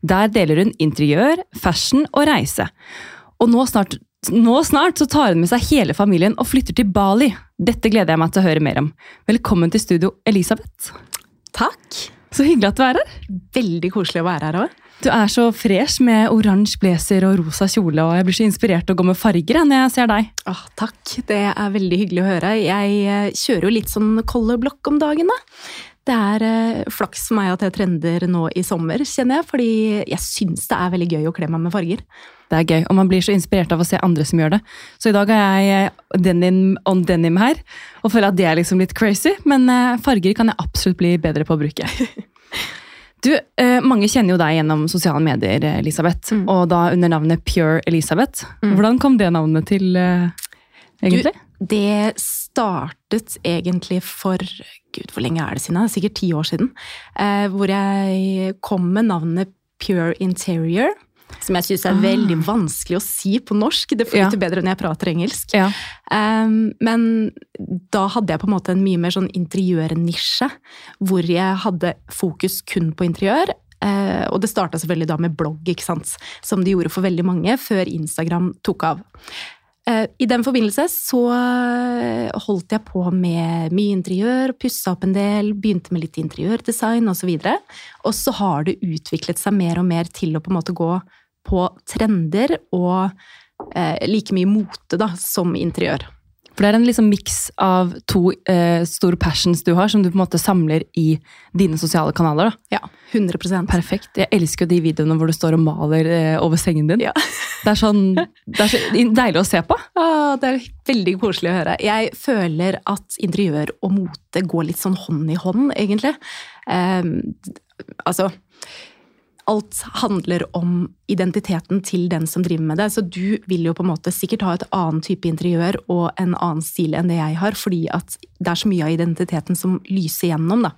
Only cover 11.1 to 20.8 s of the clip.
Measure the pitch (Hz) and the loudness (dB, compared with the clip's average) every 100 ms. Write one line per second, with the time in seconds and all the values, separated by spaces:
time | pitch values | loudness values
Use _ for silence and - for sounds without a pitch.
11.1 | - _ _ - - 240 - _ - - | -16 _ _ -18 -4 -4 -4 _ -14 -14
12.1 | - _ - 277 311 202 202 262 262 622 | -18 _ 0 4 4 2 2 2 2 -4
13.1 | - - 190 - - 220 170 175 208 175 | -8 -12 -12 -4 -2 0 -2 -2 -4 -4
14.1 | 170 165 170 151 165 277 - - - 262 | -2 -2 -2 -4 -4 -4 -8 -20 -4 0
15.1 | 233 208 220 233 220 - 190 285 - 247 | 2 2 4 2 2 0 2 2 2 4
16.1 | 220 220 220 214 190 208 - 190 175 - | 6 4 4 4 4 2 2 2 2 2
17.1 | 196 190 190 160 151 196 220 180 156 160 | 2 4 2 0 -2 0 2 0 2 2
18.1 | 170 185 185 220 - 226 175 - 185 180 | 2 2 2 2 2 0 0 0 0 2
19.1 | 185 220 170 160 285 311 269 262 247 240 | 2 2 0 2 2 4 4 4 2 2
20.1 | 208 214 - - 185 - - | 2 0 -6 -10 -10 -12 -8